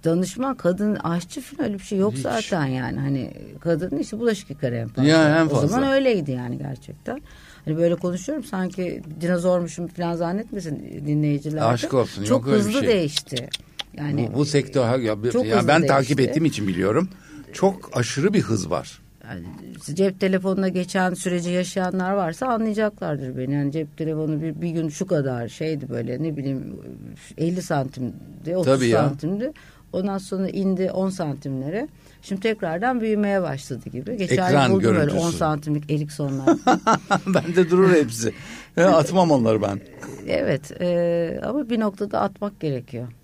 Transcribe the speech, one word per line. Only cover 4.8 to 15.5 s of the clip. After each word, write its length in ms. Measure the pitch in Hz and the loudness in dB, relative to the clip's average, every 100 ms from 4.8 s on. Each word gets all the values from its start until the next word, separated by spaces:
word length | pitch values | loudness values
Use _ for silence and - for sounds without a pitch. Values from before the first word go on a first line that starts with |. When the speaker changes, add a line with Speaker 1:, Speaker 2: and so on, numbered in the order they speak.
| 113 | -6
Speaker 1:
fazla. 220 | 123 143 | 2 4
Speaker 2:
Ya, 280 | 160 156 156 | 6 6 6
en 80 | 160 | 4
Speaker 1:
O 20 | |
zaman 120 | 139 143 | 4 2
Speaker 2:
fazla. 220 | 233 269 | 2 2
Speaker 1:
öyleydi 380 | 269 269 208 143 | 4 4 2 0
yani 280 | 127 123 131 | -4 -4 -6
gerçekten. 640 | 139 135 - - - 269 - - - - | -8 -10 -14 -14 -10 -10 -10 -20 -20 -12
Hani 120 | - 156 | -6 2
böyle 180 | 170 170 | 2 2
konuşuyorum 480 | 180 180 - 302 | -2 -4 -4 -6
sanki 580 | - 190 185 185 180 - 165 160 | -4 -4 -4 -4 -6 -6 -10 -6
dinozormuşum 680 | 170 180 180 180 170 165 170 | 0 2 2 2 0 -6 -10
falan 280 | - 170 | -4 -4
zannetmesin 880 | 170 170 190 226 208 170 143 - - 147 | -2 -2 -4 -6 -8 -6 -8 -8 -10 -2
dinleyiciler 500 | 147 147 143 147 151 | 2 2 0 -2 0
de. 40 | |
Speaker 2:
Aşk 300 | 113 120 311 | 2 2 2
olsun, 300 | 131 104 - | 0 0 -2
Speaker 1:
Çok 220 | 104 262 - | 0 2 4
Speaker 2:
yok 0 | |
öyle 100 | 214 | 2
bir 60 | |
Speaker 1:
hızlı 160 | 202 247 | 4 2
Speaker 2:
şey. 80 | 247 | 2
Speaker 1:
değişti. 600 | 208 151 - - 127 123 - - - - - | 2 2 -4 -6 -10 -8 -12 -14 -16 -14 -8
Yani 340 | 147 - 117 | -4 -2 0
Speaker 2:
Bu, 40 | 107 | 0
bu 60 | |
sektör, 400 | 151 147 - 139 | 2 2 2 2
ha, 120 | 117 127 | 2 2
ya, 200 | 113 107 113 | 0 0 0
Speaker 1:
çok 140 | 233 | 0
Speaker 2:
ya 100 | 110 | 2